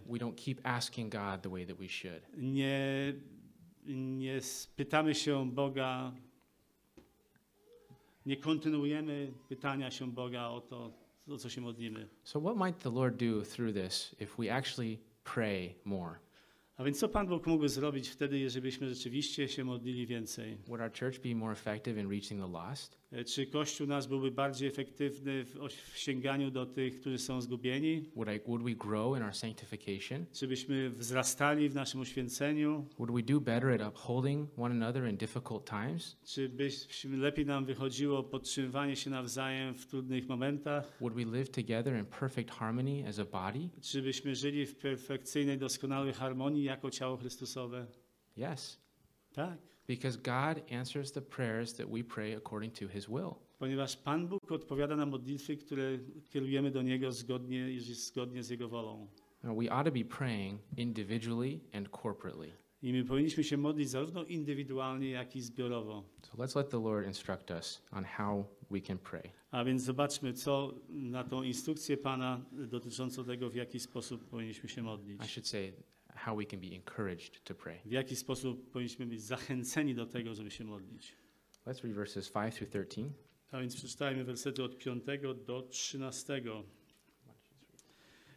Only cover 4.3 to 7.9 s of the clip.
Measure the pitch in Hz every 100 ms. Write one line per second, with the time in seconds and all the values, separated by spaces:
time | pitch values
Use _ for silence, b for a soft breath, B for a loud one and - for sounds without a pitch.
4.3 | 135 131 - - - 143 156 156 147 151
5.3 | 139 131 127 139 135 131 127 131 120 -
6.3 | _ _ _ _ _ _ - - _ 427
7.3 | _ _ _ - - -